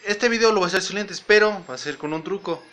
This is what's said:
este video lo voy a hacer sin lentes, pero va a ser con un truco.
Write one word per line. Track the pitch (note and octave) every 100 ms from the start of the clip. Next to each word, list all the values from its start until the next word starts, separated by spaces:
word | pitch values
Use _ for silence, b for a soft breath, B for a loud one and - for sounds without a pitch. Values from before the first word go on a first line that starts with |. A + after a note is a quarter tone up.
| G3+
este | G#3 A#3+
video | A#3 A3+
lo | G#3
voy | F3
a |
hacer | F#3
sin | F3 F#3+
lentes, | G3+ E3+
pero | - G#3 G#3+ G3+ E3+
va |
a | B2+
ser | D3 C#3
con | D3+
un | D#3+
truco. | D#3+ G3 F#3 D#3+ -